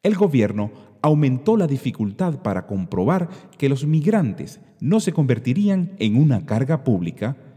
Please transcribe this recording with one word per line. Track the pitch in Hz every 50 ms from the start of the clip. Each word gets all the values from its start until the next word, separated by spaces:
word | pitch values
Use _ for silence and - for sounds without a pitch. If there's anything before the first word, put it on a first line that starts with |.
El | _ 190 214
gobierno | 180 208 190 139 127 107 101 101 107 104 107 - - - - - _
aumentó | - 151 151 147 151 135 127 123 135 214 226
la | 220 185 151
dificultad | 139 131 - 123 - - 110 101 98 - 185 175 151 127
para | - 110 98 92 -
comprobar | - 104 95 92 85 - 92 90 120 180 190 175 165 - - - - -
que | _ 143 135
los | 139 131 147
migrantes | 151 156 160 147 190 214 214 170 110 90 - - - - - - _ _ _
no | - 135 190 -
se | - 190
convertirían | 160 - 147 123 123 110 117 123 131 175 202 202 196 190 175 170 - -
en | 110 110 104
una | 123 156 151 127 98 -
carga | - 107 113 135 131 160 123
pública | - 131 113 90 85 85 - - - 117 139 - - - -